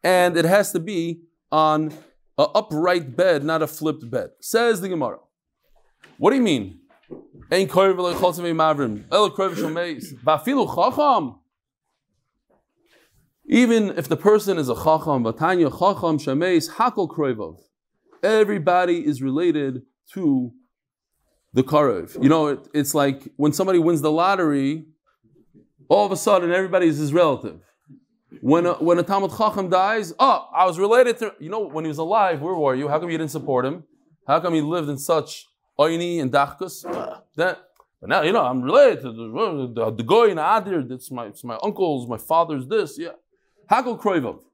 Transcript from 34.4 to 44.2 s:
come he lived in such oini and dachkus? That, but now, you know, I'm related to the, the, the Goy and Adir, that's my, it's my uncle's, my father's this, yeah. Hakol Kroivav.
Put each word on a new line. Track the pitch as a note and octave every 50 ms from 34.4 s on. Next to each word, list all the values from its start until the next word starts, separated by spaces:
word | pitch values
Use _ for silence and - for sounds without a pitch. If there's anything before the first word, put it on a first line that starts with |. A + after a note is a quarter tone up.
come | E3+ F3+ E3
he | D#3+
lived | D3 D3 E3 F3 D#3 C#3+
in | D3 C3+
such | C#3 - E3+ - - - - - - _ _ _ _ _ _ -
oini | D3 E3 E3 E3 F3 F3 F3 E3+
and | C#3+ C3 A#2
dachkus? | C#3+ C#3 C#3+ - - F#3+ F3+ - - - - - - - - - - _ _ _
That, | C#3+ E3 F#3 E3+ - _ _ _ _ _ _ _ _
but | - -
now, | C#3 F#3 D3+
you | D#3+ G3+
know, | A#3 D#3
I'm | B2 B2+ C3 B2
related | C3 F#3 C4+ D4 B3+ F#3+ B2 B2+
to | B2+ A2+
the, | A2+ A#2 A2 A2+ D3+ A3 G#3 E3+ C#3+ C3 B2 A2+
the, | A#2 A2+ G#2+ A2
the | G#2+ A#2+
Goy | A#2 F3 A3+ A#3 G#3+
and | F#3 D#3+
Adir, | D3+ E3+ G#3 A3+ G3 G3+ F#3+ E3 C3 A#2+
that's | C3 B2+ - -
my, | C3+ B2 A#2
it's | G#2 G#2 - -
my | A#2+ A2+ A2 -
uncle's, | G#3+ G#3 - F#3+ E3+ D3 C3 A#2+ A#2
my | A#2+
father's | G#2+ - - D#3+ E3 E3+ D#3+ D#3 C3+ B2+
this, | B2+ F#3 A3 G3 D3 C#3 -
yeah. | D#3+ E3+ - _ _ _ _ _ _ _ _ _ _ _
Hakol | G3+ A#3+ C4 B3+ A#3 E3+
Kroivav. | - G#3 F#3+ E3